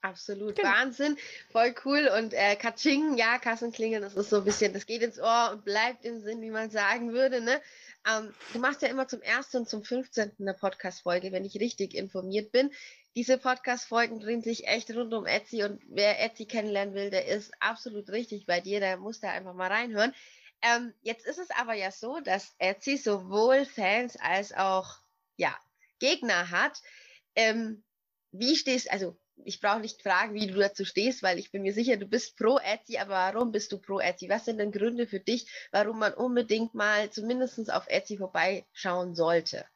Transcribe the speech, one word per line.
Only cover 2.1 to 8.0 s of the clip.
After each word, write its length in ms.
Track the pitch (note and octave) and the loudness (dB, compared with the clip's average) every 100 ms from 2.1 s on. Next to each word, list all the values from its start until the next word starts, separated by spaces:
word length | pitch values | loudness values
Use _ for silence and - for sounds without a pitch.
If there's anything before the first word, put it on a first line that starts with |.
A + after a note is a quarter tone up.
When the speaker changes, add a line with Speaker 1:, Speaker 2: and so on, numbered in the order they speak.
| G3+ | 4
Speaker 1:
Und, 160 | A3+ | 0
äh, 220 | - G3+ G#3 | 2 2 2
Katsching, 640 | A#3 A3+ D4+ C#4 D#4 B3+ | 0 0 2 4 2 2
ja, 220 | A3+ B3 | 2 2
Kassenklingeln, 640 | B3 A#3 A#3 A3+ A3 A3 | 0 -2 -4 -2 -2 -2
das 100 | G3 | -4
ist 160 | G3 G#3 | -4 2
so 80 | G#3 | 2
ein 60 | |
bisschen, 280 | G3 G3+ G#3 | 2 2 0
das 140 | F#3+ - | 0 -6
geht 160 | A3+ | -2
ins 180 | A#3 A3+ | -2 0
Ohr 300 | G3 A#3 A#3 | 2 4 4
und 140 | G#3 G3+ | 0 -2
bleibt 400 | G#3 A#3 A#3+ A#3+ | 0 0 -2 -10
im 160 | A#3 | -8
Sinn, 180 | G#3 A3+ | -8 -8
wie 100 | A3+ | -6
man 180 | A3 A3 | -4 -2
sagen 440 | G#3+ G3+ A#3+ A#3 | 0 2 2 0
würde, 280 | A#3 C4 B3 | 2 2 2
ne? 180 | A#3 C#4 - - - - | 0 0 -2 -20 -20 -6